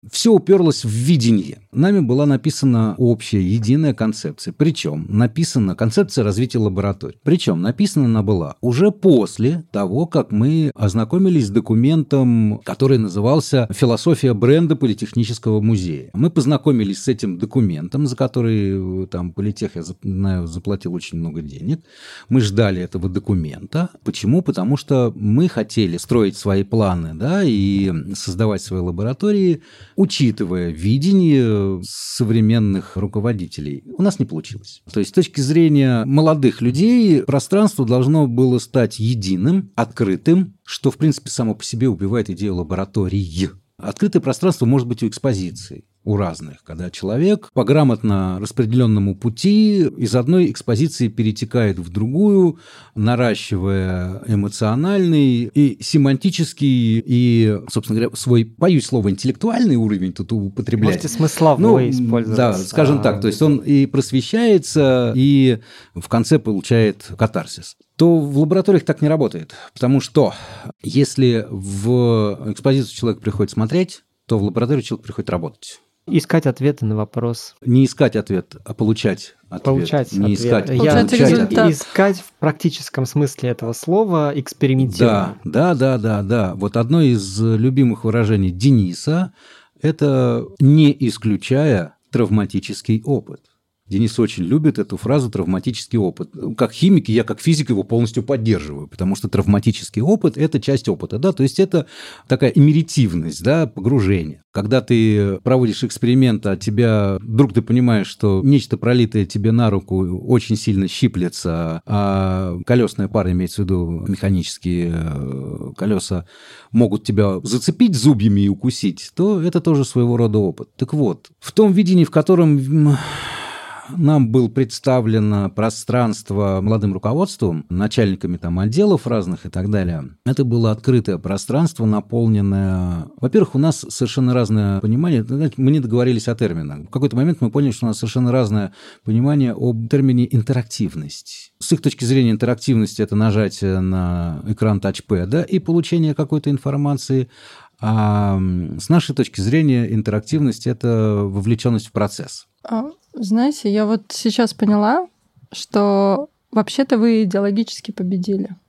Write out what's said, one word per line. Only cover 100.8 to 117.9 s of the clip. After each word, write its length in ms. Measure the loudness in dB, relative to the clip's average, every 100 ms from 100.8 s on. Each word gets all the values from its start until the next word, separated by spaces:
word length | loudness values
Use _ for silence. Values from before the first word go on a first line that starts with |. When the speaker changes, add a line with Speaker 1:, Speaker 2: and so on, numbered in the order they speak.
| -2
Speaker 1:
опыта, 320 | -4 -4 -2
да, 120 | -2
то 120 | 0
есть 160 | 0 2
это 260 | 0 0 -4 -12 -20 -20 _
такая 240 | 2 2
иммеративность, 920 | 6 6 6 2 2 2 0 -6 -4
да, 240 | 0 0 0
погружение. 720 | -2 0 0 2 0 -2 -10 _
Когда 280 | -6 0 0
ты 560 | 2 2 4 2 0 -2
проводишь 400 | 0 2 2 0
эксперимент, 600 | -6 -2 0 4 4 2 -2
а 100 | -4
тебя, 640 | -4 0 2 2 0 -2
вдруг 320 | -4 0 2
ты 100 | 0
понимаешь, 460 | 0 0 2 0 -2
что 320 | -2 0 2
нечто, 340 | 4 2 2 -4
пролитое 480 | 0 2 2 0
тебе 280 | -2 -2 0
на 180 | 2 2
руку, 340 | 0 -2 -2 -2 -4
очень 380 | 0 0 2 -4
сильно 320 | 0 0 -2
щиплется, 920 | 0 -2 0 -4 -4 -6 -4 -4 -8 -4
а 720 | -2 0 0 0 -2 -4 -8 0
колёсная 400 | 2 2 -2 -2
пара, 240 | -2 0
имеется 320 | 0 -2 -4
в 40 | -2
виду 220 | -2 -2 -4 -4
механические, 840 | -4 0 -2 -2 -8 -4 -2 -2 -4
э, 760 | -4 -6 -8 -8 -10 -10 -12 -8
колёса, 500 | -2 -2 -2 -6 -8 -20 -20 -20 -2
могут 320 | 2 2 2
тебя 340 | -2 0 2 0
зацепить 500 | -4 -2 -2 2 2